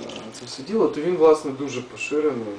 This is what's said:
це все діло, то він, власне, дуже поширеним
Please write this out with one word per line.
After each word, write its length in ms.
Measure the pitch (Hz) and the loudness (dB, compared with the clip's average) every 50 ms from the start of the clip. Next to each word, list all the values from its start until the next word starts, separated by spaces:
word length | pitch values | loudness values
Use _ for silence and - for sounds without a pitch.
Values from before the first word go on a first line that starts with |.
| 117 117 113 - - 110 - - | -12 -12 -12 -12 -14 -14 -14 -14
це 60 | 127 | -14
все 180 | 123 - - 135 | -12 -12 -12 -8
діло, 240 | - 208 220 175 147 | -2 2 2 2 2
то 140 | 147 151 | 2 0
він, 140 | 151 175 180 | -2 -2 2
власне, 360 | 160 156 160 151 - - 147 | 6 8 8 8 6 2 -4
дуже 300 | 131 131 143 135 120 123 | -6 -4 -6 -6 -6 -8
поширеним 640 | 123 - - - - - 147 151 151 151 131 117 110 104 101 | -8 -10 -10 -10 -6 -2 -2 0 0 0 0 0 -4 -6 -8